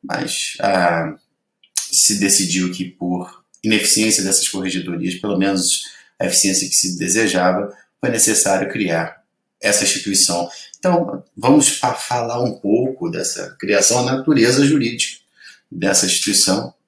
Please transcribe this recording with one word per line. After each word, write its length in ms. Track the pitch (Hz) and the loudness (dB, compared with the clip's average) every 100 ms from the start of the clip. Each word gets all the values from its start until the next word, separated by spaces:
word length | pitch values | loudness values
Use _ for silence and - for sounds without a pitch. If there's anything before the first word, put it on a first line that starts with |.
Mas, 540 | - - - - - - | -6 -6 -6 -6 -8 -4
ah, 560 | 101 95 87 82 80 76 _ _ _ _ _ - - | -2 2 2 0 -4 -8 _ _ _ _ _ -8 -2
se 300 | - - 104 | 0 2 2
decidiu 540 | 98 - 92 92 90 | 2 2 2 0 -2
que, 120 | 90 | -4
por 600 | 90 - 90 90 90 - _ _ | -10 -6 -4 -4 -6 -18 _ _
ineficiência 640 | 107 107 101 - 110 104 | 0 2 2 2 2 2
dessas 240 | 95 95 - | 0 0 0
corregedorias, 680 | 95 95 92 87 85 92 | -4 -4 -4 -6 -6 -6
pelo 240 | 90 104 98 | -6 -4 0
menos 440 | 98 95 90 - - - _ _ | 0 0 0 -2 -6 -18 _ _
a 80 | - | -2
eficiência 420 | - 98 95 - | 2 2 0 0
que 60 | |
se 240 | - 95 87 | 0 0 -2
desejava, 760 | 95 104 107 92 90 95 101 - _ _ | -2 2 2 4 2 2 -2 -10 _ _
foi 100 | - | -4
necessário 580 | - - 107 98 82 - | 0 2 2 2 0 -2
criar 540 | - 92 82 82 - _ _ _ _ | -4 -2 -2 -4 -10 _ _ _ _
essa 220 | 202 208 | 0 0
instituição. 640 | 208 - 104 95 - 87 87 - - - | 0 -2 -2 0 2 0 -4 -10 -20 -4
Então, 460 | - 139 - - - - | 0 2 0 -8 -14 -4
vamos 420 | 127 147 139 - | 4 6 4 0
fa-, 160 | 123 | -2
falar 480 | - - 123 117 120 | -4 -4 -4 -2 -2
um 160 | 123 - | -4 -4
pouco 500 | 98 110 95 - 85 | 0 0 0 -4 -6
dessa 480 | 87 - - - - | -4 -6 -6 -10 -10
criação, 400 | 95 104 - 120 | -2 2 2 2
a 160 | 123 135 | 0 0
natureza 500 | 143 139 113 131 143 | 2 4 4 4 4
jurídica 540 | 151 113 117 - - _ _ - - _ | 4 0 -2 -6 -8 _ _ -20 -20 _
dessa 360 | 87 95 95 95 | -4 0 2 2
instituição 680 | 90 - 98 - 104 - _ | -2 0 0 2 0 -2 _